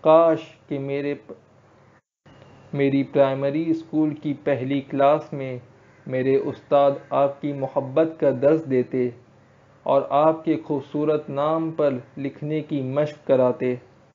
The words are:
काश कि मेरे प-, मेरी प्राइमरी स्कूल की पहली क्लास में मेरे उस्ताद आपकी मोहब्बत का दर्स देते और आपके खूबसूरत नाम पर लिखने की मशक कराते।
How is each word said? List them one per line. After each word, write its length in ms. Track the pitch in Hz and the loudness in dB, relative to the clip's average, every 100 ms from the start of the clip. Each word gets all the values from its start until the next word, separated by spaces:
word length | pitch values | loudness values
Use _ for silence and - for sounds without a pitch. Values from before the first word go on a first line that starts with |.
काश 540 | 156 160 165 156 - - _ | 8 6 6 2 -4 -20 _
कि 80 | 143 | -8
मेरे 360 | 139 139 143 | -6 -4 -4
प-, 240 | 139 - - _ _ _ _ _ _ _ _ - - - - - | -8 -12 -20 _ _ _ _ _ _ _ _ -20 -20 -20 -20 -10
मेरी 300 | 143 139 139 | 0 2 2
प्राइमरी 720 | 131 139 135 135 139 147 165 | 0 2 2 2 -2 -2 -2
स्कूल 400 | 160 - 151 156 | -4 -2 -2 -2
की 200 | 143 151 | -2 -6
पहली 480 | 135 - 131 131 139 | -4 -2 -2 -2 -4
क्लास 480 | 139 139 139 156 156 | -4 2 4 4 -2
में 280 | 143 131 123 - _ - - - | -10 -8 -10 -14 _ -20 -20 -6
मेरे 300 | 131 131 135 | -2 2 2
उस्ताद 640 | 143 - - 143 143 139 - | 0 -8 0 4 4 0 -4
आपकी 400 | 135 139 139 147 | 0 0 -2 -8
मोहब्बत 640 | 139 131 143 131 143 160 160 | -6 -4 -4 -2 0 0 0
का 100 | 143 | 0
दर्स 340 | 127 139 160 | 2 2 2
देते 500 | 147 127 123 131 123 117 _ _ _ _ _ _ | 0 -2 0 -2 -4 -6 _ _ _ _ _ _
और 240 | 131 139 - | 0 0 2
आपके 440 | 143 156 160 165 | 2 2 2 -2
खूबसूरत 680 | 156 - 143 - 147 151 151 151 | -4 -2 -8 -6 -6 -4 -4 -6
नाम 420 | 139 151 160 165 | -4 -2 -2 -4
पर 320 | 160 147 127 - - | -2 -2 -2 -10 -10
लिखने 440 | 139 - 147 156 | -10 -8 -6 -6
की 200 | 151 147 | -4 -6
मशक 440 | 127 139 151 - - | -4 -2 -4 -6 0
कराते। 540 | 131 127 120 127 123 - _ _ | 2 2 0 -4 -4 -10 _ _